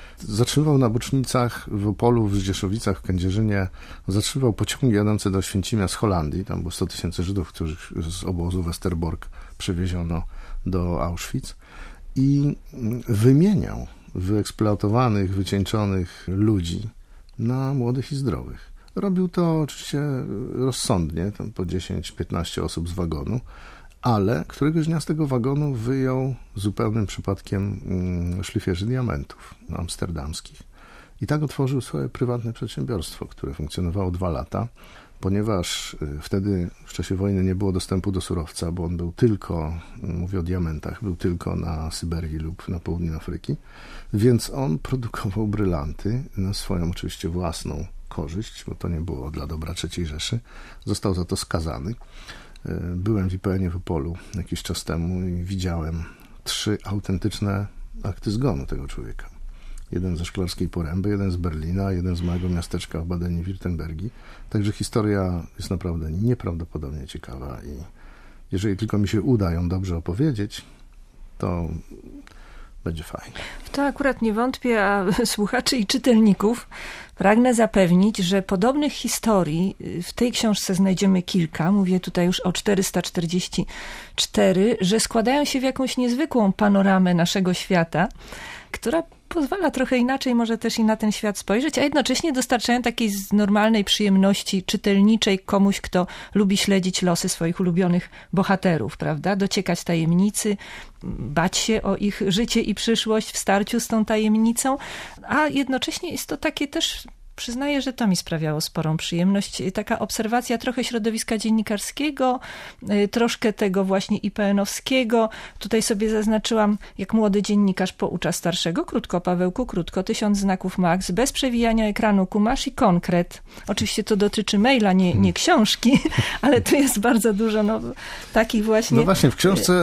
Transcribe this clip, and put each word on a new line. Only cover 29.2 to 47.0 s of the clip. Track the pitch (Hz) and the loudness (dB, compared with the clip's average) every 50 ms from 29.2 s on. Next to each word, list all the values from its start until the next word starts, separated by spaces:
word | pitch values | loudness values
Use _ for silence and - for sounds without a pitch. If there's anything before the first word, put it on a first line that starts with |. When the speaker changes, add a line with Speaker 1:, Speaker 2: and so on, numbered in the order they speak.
| 67 - - - - - - - - - - | -6 -8 -14 -20 -20 -20 -20 -20 -14 -10 -8
Speaker 1:
amsterdamskich. | - 87 82 - - - 92 85 80 71 76 80 - - - - - - - - - - - - - - - - - | -6 -6 -6 -6 -6 -6 -4 -4 -6 -6 -8 -10 -10 -12 -16 -20 -20 -20 -20 -20 -20 -20 -20 -20 -20 -20 -20 -10 -8
I | 117 104 | -4 -2
tak | 147 151 151 | 0 0 0
otworzył | 135 - - 139 127 139 135 | -2 -2 -2 -2 0 0 -2
swoje | 113 - - 151 135 127 | -4 -4 -6 -4 -6 -6
prywatne | - - 131 120 120 120 110 120 113 | -2 -2 -2 -2 -2 -2 -4 -6 -6
przedsiębiorstwo, | - - 110 - - 135 131 123 92 78 - - - - | -6 -8 -8 -6 -6 -4 -4 -2 -4 -4 -6 -8 -12 -12
które | - - - - 69 71 | -12 -10 -10 -8 -8 -6
funkcjonowało | - 78 73 - - 92 85 85 101 95 92 | -6 -8 -6 -4 -2 -2 -2 0 -2 -2 -2
dwa | 87 90 95 90 | -2 -2 -2 -2
lata, | 80 65 - - - 95 107 120 - - - - - - - - - - | -2 -4 -6 -4 -4 -4 -4 -4 -8 -14 -20 -20 -20 -20 -20 -20 -18 -6
ponieważ, | - 95 98 101 104 113 107 90 85 - - - - - - | -2 0 0 0 0 0 0 0 -2 -2 -4 -6 -8 -10 -8
y, | - - 73 71 73 | -8 -8 -8 -8 -8
wtedy | - - - 98 95 101 101 92 87 87 - - - | -6 -2 -2 0 0 0 0 0 0 -2 -6 -12 -20
w | - - | -16 -8
czasie | - 90 - 98 | -8 -4 -4 -2
wojny | 90 95 101 98 95 92 | -2 0 0 2 2 2
nie | 95 92 | 2 0
było | 92 101 95 | 0 0 0
dostępu | 90 92 - - 98 92 85 101 | 0 -2 -2 0 -2 -2 0 0
do | 95 92 | -2 -2
surowca, | - - 90 90 80 - - - - 85 | -4 -2 -4 -4 -4 -6 -8 -6 -6 -4
bo | 85 92 85 | -4 -4 -4
on | 85 90 85 | -4 -4 -4
był | 87 85 | -4 -6
tylko, | 85 - 131 117 107 92 - - 87 85 78 78 82 85 - - - - | 0 2 2 2 2 2 -2 -4 -4 -4 -2 -4 -6 -8 -10 -14 -14 -10
mówię | - - 85 85 87 90 98 92 | -8 -6 -4 -4 -4 -4 -2 -4
o | 82 | -2
diamentach, | 85 92 92 87 80 78 76 - 82 82 - 117 | -2 -2 -2 -2 -2 -4 -4 -6 -8 -10 -6 -6
był | 101 87 | -6 -6
tylko | - - 95 87 85 - 90 90 | -2 -2 -2 -2 0 -2 -4 -4
na | 85 82 82 82 78 80 80 | -2 -4 -4 -4 -4 -6 -6
Syberii | - - - 82 82 82 85 78 78 78 | -6 -6 -6 -4 -4 -4 -4 -6 -6 -6
lub | 78 80 85 - - - | -6 -6 -8 -10 -8 -8
na | 95 87 | -8 -6
południu | - - 82 85 85 82 80 | -4 -6 -4 -4 -4 -4 -4
Afryki, | 76 - - 82 82 - - 143 - - - - - - - - - - - - | -6 -6 -8 -8 -8 -6 -6 -8 -8 -8 -18 -20 -20 -20 -18 -16 -16 -12 -4 0
więc | 104 104 127 123 110 - - | 4 4 6 6 4 2 -2
on | - 143 135 143 156 147 | -4 -4 -2 -2 -2 -4
produkował | - - 131 127 120 113 - - - 107 92 104 110 104 | -2 -4 -4 -4 -4 -6 -8 -6 -6 -4 -2 -2 -2 -2
brylanty | 104 104 107 92 87 78 69 78 73 - - 101 113 123 147 - - - | 0 0 0 0 0 0 -2 -6 -8 -6 -4 -4 -4 -4 -4 -6 -6 -4
na | 95 92 101 | -2 -2 -2
swoją | - - - 98 90 85 85 | -4 -4 -4 -2 0 0 -2
oczywiście | 85 - | -2 -4